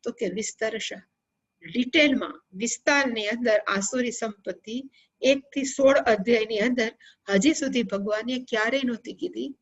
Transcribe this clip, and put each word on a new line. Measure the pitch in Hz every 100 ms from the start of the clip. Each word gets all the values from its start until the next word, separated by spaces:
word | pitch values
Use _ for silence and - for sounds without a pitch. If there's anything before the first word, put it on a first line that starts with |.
તો | -
કે | 240 202
વિસ્તરશ, | 190 214 - 220 220 - 196 _ _ _ _ _ _ 165
ડિટેલમાં, | 233 254 330 294 240 175 - _
વિસ્તારની | 185 233 - - 285 269 220 208
અંદર | 233 240 208
આસુરી | - 196 196 254 240
સંપત્તિ | 240 226 208 - 180 - 240 269 _ _ _
એક | 262 277 -
થી | 277
સોળ | 269 - 269 277
અધ્યાયની | 269 214 196 233 220 220
અંદર | 233 247 226 - - _ -
હજી | 196 269
સુધી | 311 269 262
ભગવાને | 208 202 202 214 233 254 254
ક્યારેય | 220 220 269
નહોતી | 254 226 -
કીધી. | - - - 269 269